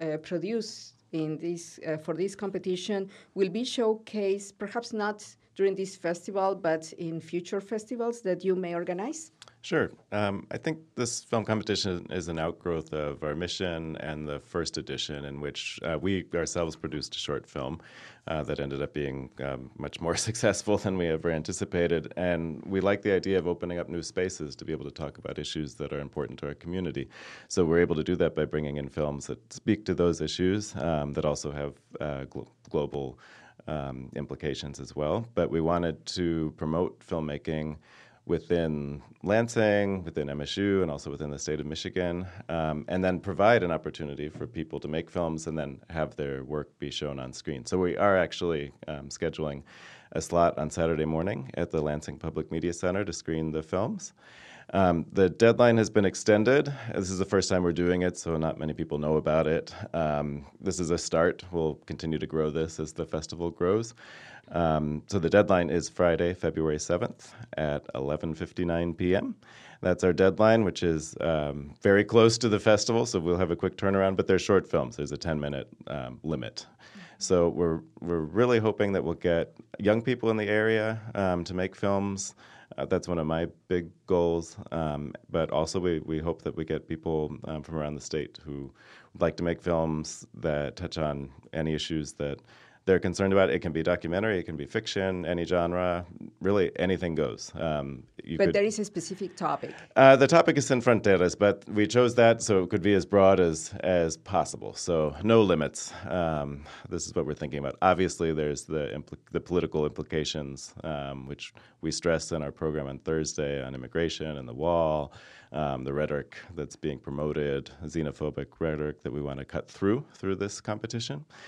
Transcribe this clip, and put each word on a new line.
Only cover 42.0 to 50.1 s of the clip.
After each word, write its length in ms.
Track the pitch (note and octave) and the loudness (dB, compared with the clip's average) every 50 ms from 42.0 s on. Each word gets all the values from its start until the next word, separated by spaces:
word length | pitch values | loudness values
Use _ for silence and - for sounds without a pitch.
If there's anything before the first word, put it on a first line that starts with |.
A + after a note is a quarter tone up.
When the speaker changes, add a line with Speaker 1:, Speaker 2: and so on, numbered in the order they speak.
| F2+ F2 F2 F2 F#2 F2+ F2 - - - | 0 0 -2 -4 -6 -10 -12 -14 -10 -6
Speaker 2:
um, 360 | E2 E2 D#2+ D#2 D2+ D2 - - | -4 -2 -2 -2 -2 -4 -4 -4
and 140 | F2 F#2 | -2 0
then 180 | F#2 F#2 F#2 D#2 | 2 2 0 0
provide 420 | - G2 E2+ D#2+ G2 A2+ A#2+ A2+ | -4 -6 0 4 6 6 6 6
an 100 | F2+ E2+ | 4 2
opportunity 560 | D#2+ D#2 - D2+ - - D#2 C#2+ C#2 C#2+ D2 D2+ | 0 -2 -4 -6 -8 -8 -8 -8 -8 -8 -8 -8
for 180 | - - D2+ | -8 -10 -10
people 320 | - - E2+ D#2 - - D2 | -8 -6 -8 -8 -6 -8 -8
to 80 | - D2 | -6 -4
make 220 | D#2 E2 E2 - | -4 -4 -6 -4
films 360 | - F#2 E2+ E2 D#2+ D#2 - | -4 -2 -2 -2 -4 -4 -6
and 120 | E2 D#2+ D#2+ | -6 -4 -4
then 220 | C#2+ C#2 C2 - - - | -6 -6 -8 -12 -14 -8
have 240 | E2 D#2+ D#2 - - | -4 -4 -4 -4 -4
their 280 | - D2 C#2 C2+ C2+ C2 | -6 -6 -6 -6 -8 -8
work 340 | C2 D2+ D2 C#2+ - _ _ | -6 -6 -6 -6 -8 _ _
be 120 | D2 D2 | -10 -8
shown 280 | - - D#2 D2 C#2 C2+ | -6 -6 -6 -6 -6 -8
on 140 | B1+ B1+ | -10 -10
screen. 340 | - - - E2 C#2+ B1+ A#1 | -12 -10 -8 -8 -8 -8 -6
So 120 | - F#2 F#2 | -2 0 0
we 180 | F2+ F2 D2 | 0 0 2
are 200 | - G2+ G2+ F#2+ | 2 4 4 6
actually, 560 | F#2 E2+ D#2+ - - F2+ E2+ E2 D2 C#2+ C#2 - _ - | 4 4 2 -2 -4 -2 -2 -2 -2 -4 -8 -12 _ -12
um, 220 | - D2+ C#2+ C#2 C#2 | -10 -10 -10 -10 -12
scheduling 540 | - - F2 D#2 - - D#2 D2 C#2 C#2+ - - - - - - - - - _ | -8 -6 -4 -4 -4 -4 -4 -4 -6 -8 -12 -16 -20 -20 -20 -20 -20 -20 -20 _